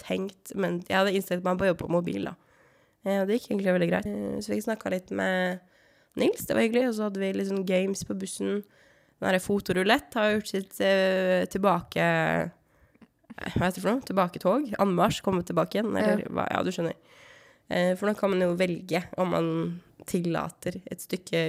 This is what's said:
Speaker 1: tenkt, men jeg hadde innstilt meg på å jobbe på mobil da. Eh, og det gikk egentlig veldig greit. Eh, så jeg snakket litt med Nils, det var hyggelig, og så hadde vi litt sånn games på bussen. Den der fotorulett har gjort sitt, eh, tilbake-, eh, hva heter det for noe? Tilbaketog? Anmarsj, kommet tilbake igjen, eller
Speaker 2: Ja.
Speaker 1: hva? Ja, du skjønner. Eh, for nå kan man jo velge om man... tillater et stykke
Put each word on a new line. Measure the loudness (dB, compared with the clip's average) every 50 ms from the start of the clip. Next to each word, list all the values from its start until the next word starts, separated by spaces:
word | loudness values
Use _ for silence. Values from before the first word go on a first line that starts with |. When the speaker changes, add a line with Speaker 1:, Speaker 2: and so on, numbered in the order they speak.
Speaker 1:
tenkt, | -6 -4 -4 -4 -4 -6 -10 _ _ -10 -4
men | -2 -2 -2 -2 -4 -4 0
jeg | 2 2
hadde | 2 2 2
innstilt | 0 -2 -2 -4 -2 0
meg | 0 0 2
på | 2
å | 2
jobbe | 2 0 -2
på | 0
mobil | 0 0 0 0 -4 -4 -4
da. | -6 -8 _ _ _ _ _ _ _ _ _ _ _ _ _ -4
Eh, | -2 0 0
og | 2 2
det | 0 -2
gikk | 0 -2
egentlig | -2 0 2 2 4 4
veldig | 4 2
greit. | 2 0 0
Eh, | -4 -6 -4 -4 -4 -4 -6
så | -4 -4
jeg | -4 -2 -2
snakket | -4 -4 -4 -4 -4
litt | -4 -4 -4 -6
med | -4 -2 0 0 0 0 0 -2 -2 -6 _ _ _ _ _ _ _ _ _ _ -2
Nils, | 0 0 0 0 -2 -2
det | 0 2
var | 2 2
hyggelig, | 4 2 2 2 2
og | 0
så | -2 -2
hadde | -2 -2 -2
vi | -2 0
litt | 0 -2 -2 -2
sånn | -2 -2 0
games | 2 2 2 2 0 -2 -4 -4
på | -6 -6 -6
bussen. | -6 -8 -6 -4 -4 -2 -2 -4 -6 _ _ _ _ _ _ _ _ _ _ -4
Den | 0 2
der | 2 2
fotorulett | 2 0 -2 0 0 0 0 2 4 4 4 2 2 -4 -2
har | 0 2 2 2
gjort | 0 -2 -4
sitt, | -6 -6 -6 -6 -4 0
eh, | 2 4 4 4 4 2 2 2 2 2 2 2 2
tilbake-, | 0 -2 2 2 4 2 2 -2 -4 0 0 2 2 4 2 2 2 2 0 0 -2 -6 _ _ _ _ _ -20 _ _ _ -20 _ _ _ _ _ -14 -10
eh, | -8 -2 0
hva | 0 0 0
heter | 0 0
det | 0
for | 0
noe? | 0 0
Tilbaketog? | -2 0 0 0 0 0 -2 -2 0 2 2 2 0 -2 0 0
Anmarsj, | 2 2 4 4 4 2 2 0
kommet | 0 0 0 0 0
tilbake | 0 0 0 0 2 0 -2
igjen, | -2 0 0
eller | 2 2 4 2 2 0
Speaker 2:
Ja. | -4
Speaker 1:
hva? | -4 -2 -2 -2
Ja, | -2 -4
du | -4 -4
skjønner. | -4 -4 -4 -4 -6 -8 _ _ -20 -20 -20 -20 -20 -20 -20 -20 _ _ _ -4
Eh, | -2 0 2 0 0
for | 0 0 -2
nå | 0
kan | 0 0 0
man | 2 2
jo | 2 2 2
velge | 2 2 0 0 -4 -4 -2 -2 -4 -2 -4 -2 -2
om | 0 0
man... | 2 0 0 0 0 0 -2 -2 -6 -8 -12 -18 _ _ -8 -2
tillater | -2 0 0 0 -2 -2 -4 -6 -8 _ -8 -8 -8 -8 -12 -12
et | -12 -12 -6
stykke | -6 -6 -6 -4 -2 0 0 2